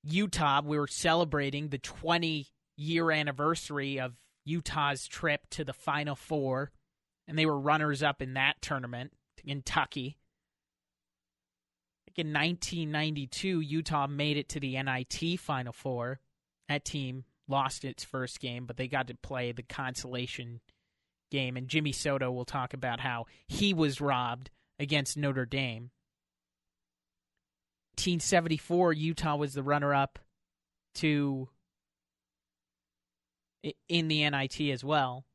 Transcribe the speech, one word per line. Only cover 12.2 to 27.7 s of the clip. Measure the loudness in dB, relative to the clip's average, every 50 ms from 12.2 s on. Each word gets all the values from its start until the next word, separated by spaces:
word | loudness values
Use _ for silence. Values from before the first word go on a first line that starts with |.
| -4
in | 0
nineteen | 2 2 2 2 0 -2 -4 -6 -4 -4 -2 0
ninety-two, | 0 0 0 0 -2 -4 -6 -6 -6 -4 -2 0 0 0
Utah | 0 0 -2 -2 -2 0 0 0 0
made | 0 0 0 2 2 2
it | 0 -2 -4
to | -6 -4
the | -4 -2 -2
N | -2 -2
I | -2 -2 -2 -4
T | _ -6 -2 -2 -2 -2
Final | -2 -2 -4 -4 -2 -4 -6 -10
Four. | -6 -6 -4 -4 -2 -4 -4 -6 -10 _ _ _ _ _ _ _ _ _ -2
That | -2 -2 _
team | -4 -4 -4 -4 -4 -6 -8 -12 _ _ _ _ 0
lost | 0 2 2 0 -2 -4 -8
its | -8 -8 -8 -12
first | -8 -6 -6 -6 -6 -8 -8
game, | -8 -6 -6 -6 -8
but | -10 -6
they | -6 -4 -2
got | 0 -2 -2
to | -2 -8
play | -14 -10 -8 -6 -4 -4 -4 -6
the | -8 -10
consolation | _ -8 -6 -6 -4 -6 -6 -8 -6 -4 -4 -4 -6 -6 -10 -10 -10 -12 -14 _ _ _ _ _ _ _ _ _ _ _ _ _ _
game, | -2 0 0 0 -2
and | -6 -6 0
Jimmy | 0 0 2 0 -2
Soto | -2 -2 0 0 0 0 -2
will | -2 -4 -6
talk | -4 -4 -4 -4 -4 -6
about | -4 -2 -2 -2 -2
how | -2 -2 -2 -2 -6 -10 -16 -20 _
he | -8 -2 2 2 2 4
was | 4 4 2 2 0
robbed | 2 2 2 2 2 0 -4 -6 -8 -18 _ _ _ _ _ -8
against | -2 2 2 2 2 0 -2
Notre | 0 0 0 2 0 -2
Dame. | 0 -2 -2 -2 -2 -4 -8 -12 -14 _ _ _ _ _ _ _ _ _ _ _ _ _ _ _ _ _ _ _ _ _ _ _ _ _ _ _ _ _ _ _ _ _ _ _ _